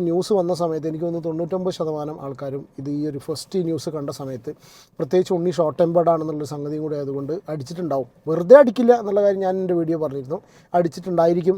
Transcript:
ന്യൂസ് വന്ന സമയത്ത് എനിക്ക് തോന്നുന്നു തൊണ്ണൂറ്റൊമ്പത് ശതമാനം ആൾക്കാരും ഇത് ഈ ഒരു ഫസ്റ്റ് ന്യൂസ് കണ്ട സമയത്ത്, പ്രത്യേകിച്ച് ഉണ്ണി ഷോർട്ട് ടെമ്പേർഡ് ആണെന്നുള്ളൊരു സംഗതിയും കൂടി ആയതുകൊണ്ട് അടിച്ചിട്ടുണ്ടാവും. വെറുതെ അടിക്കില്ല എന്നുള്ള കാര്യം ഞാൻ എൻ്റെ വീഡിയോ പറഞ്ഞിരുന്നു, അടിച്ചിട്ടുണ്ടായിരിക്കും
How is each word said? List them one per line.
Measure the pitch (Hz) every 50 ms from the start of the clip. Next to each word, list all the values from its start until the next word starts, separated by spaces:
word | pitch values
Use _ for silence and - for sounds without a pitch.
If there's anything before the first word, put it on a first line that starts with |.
| 175
ന്യൂസ് | 170 170 185 180 - 214
വന്ന | 190 175 175 180 156
സമയത്ത് | 175 165 160 156 143 160
എനിക്ക് | 156 156 175
തോന്നുന്നു | 170 170 170 160 170
തൊണ്ണൂറ്റൊമ്പത് | 160 160 175 160 190 185 180 185 170
ശതമാനം | - 165 156 156 151 147 151 151 - 139
ആൾക്കാരും | 139 135 - 143 135 139 139 156 - - -
ഇത് | 135 147 147 147
ഈ | 147 151
ഒരു | 135 131 -
ഫസ്റ്റ് | - 151 - - - - 185 170
ന്യൂസ് | 165 165 147 - 170 156
കണ്ട | 151 143 147 139 -
സമയത്ത്, | 143 131 131 117 - 151 151 _ - - - - - _ _ -
പ്രത്യേകിച്ച് | 165 127 180 185 180 - 190
ഉണ്ണി | 170 170 180 147
ഷോർട്ട് | 170 160 151 135 -
ടെമ്പേർഡ് | 175 170 170 180 165 170 165
ആണെന്നുള്ളൊരു | 160 156 156 156 151 147 127 147
സംഗതിയും | 143 143 147 151 151 156
കൂടി | 151 151 147
ആയതുകൊണ്ട് | 143 135 135 139 139 135 160 202 - - 156
അടിച്ചിട്ടുണ്ടാവും. | 151 127 - 170 180 180 151 139 135 123 - _ _ - 151
വെറുതെ | 160 170 180 175 254 294
അടിക്കില്ല | 285 240 190 254 233 233 240 233
എന്നുള്ള | 208 202 196 208 202
കാര്യം | 202 196 196 190
ഞാൻ | 185 190 190 185
എൻ്റെ | 180 175 170
വീഡിയോ | 165 156 170 151 156
പറഞ്ഞിരുന്നു, | 139 135 139 127 131 165 208 - _ _ - _ - -
അടിച്ചിട്ടുണ്ടായിരിക്കും | 175 170 165 - 180 175 190 175 170 165 170 170 180 160 185 190